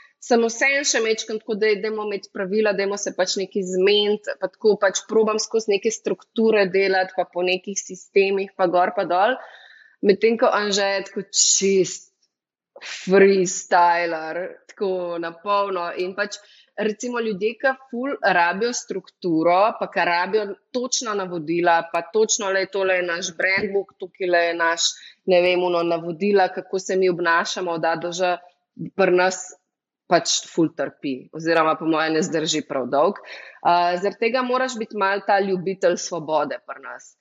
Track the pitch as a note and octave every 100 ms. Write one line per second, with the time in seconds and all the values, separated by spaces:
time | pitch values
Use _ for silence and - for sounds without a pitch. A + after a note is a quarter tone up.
0 | - _ - A#3 A#3 A3+ C#4 C#4 D4 B3+
1 | A3 A3 - A3 - G#3+ G#3+ G#3 G#3+ G#3+
2 | G#3 G3+ - A3 F#3+ G#3+ G#3+ G3 G3 G3+
3 | - - F#3 - F#3 G#3 F#3 F#3 F#3+ G#3
4 | G#3 G#3 - - F#3+ _ A3 G3 G3 F#3+
5 | - A3 G#3+ G#3+ - A3+ G#3+ G3 A3+ G#3+
6 | - F#3+ _ - A3 G#3+ G3 F#3+ G3 F#3+
7 | F#3 - F3 F3 F3+ F#3 - G3 - F#3
8 | - - G3 G3 G3 - F#3 F3 F#3 -
9 | F3 F3 G#3 B3+ - - - - - -
10 | G3 F#3+ A3 A#3 B3 G3+ G#3 G3 G3 G3
11 | F#3+ - F#3+ - - - G3 G3 F3 -
12 | - _ _ _ _ _ _ - - -
13 | - F#3+ G3 G3 F3+ - - F3+ F3 E3+
14 | E3+ D#3+ D#3+ E3 F#3+ - _ - G3+ F#3
15 | F3 E3+ E3+ E3+ G#3 G3+ G3+ F#3 E3+ -
16 | F3+ G3 G3+ - - - _ - G#3+ G#3
17 | B3 A#3+ A3+ F#3+ G#3+ A#3+ C4+ C4 - A#3
18 | C4 C#4 G3+ F3 E3+ F#3 A#3 B3 - F#3+
19 | - - F#3 D#3+ D#3+ F3+ G#3+ A#3 F#3+ F#3+
20 | E3+ F3 F#3 G#3 G3+ G3 _ B3+ B3 -
21 | A#3+ G3+ F#3 F3 D3+ E3+ F3 E3+ E3 E3+
22 | E3+ G#3+ G#3+ - G3+ F#3+ F#3 G3+ F#3+ F#3
23 | F3+ E3+ F#3 E3 F3+ G3 G#3 G3 F#3 -
24 | F#3 - F#3 F3 E3+ E3+ E3 E3+ - -
25 | - _ - F3+ F3+ F3+ F3+ F3 E3+ E3+
26 | E3+ D#3+ G3+ G3+ F#3 F#3+ - F#3+ - F#3+
27 | F#3 E3+ F3 E3 F3 - F3+ E3 E3 E3
28 | F3 F3 F#3 F3 - _ _ - E3 -
29 | F#3 F3+ F#3 F#3 - - _ _ _ _
30 | - F3+ - - - - D#3+ - C3+ -
31 | C#3+ C3 - D#3 E3 E3 D#3 D3+ D#3+ D#3
32 | D#3+ D#3 C#3+ D#3+ D#3 D3+ - C#3 B2 C#3
33 | E3 G3+ - - - - - F3 F3 F3+
34 | G3+ G3 A#3 B3+ B3 B3+ C4 A#3+ A3 G#3
35 | G3 G3+ G3+ G3+ G3 F#3 E3+ F#3+ F3+ F3+
36 | - E3+ D3+ D#3 D3 B2+ - C3+ B2 B2
37 | - _